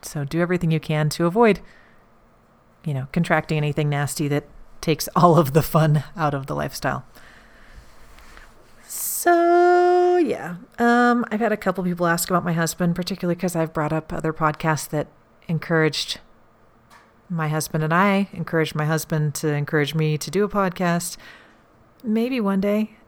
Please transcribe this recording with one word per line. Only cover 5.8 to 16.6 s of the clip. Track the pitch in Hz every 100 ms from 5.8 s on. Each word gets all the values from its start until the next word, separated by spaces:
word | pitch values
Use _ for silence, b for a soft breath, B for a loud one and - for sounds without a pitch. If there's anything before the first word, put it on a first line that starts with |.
| 156 151 - -
out | 156
of | 143 135
the |
lifestyle. | 147 147 - 139 131 - B B B B B B B B B B B B B B - - - -
So, | - - - 349 339 339 349 349 359 359 359 359 359
yeah. | 311 - 156 175 247 -
Um, | 233 240 240 240 226
I've | 214
had | 226
a | 214
couple | 196 185
people | 180 175 175
ask | 165 -
about | 180
my | 175
husband, | 165 165 - 175
particularly | 175 180 190 175
'cause | 170 185 170
I've | 160
brought | 160 151
up | 156 156
other | 160 156
podcasts | 156 156 147 165 156 -
that | 151 143 _ _ _ -
encouraged | 165 - 165 156 147 - - - - _ _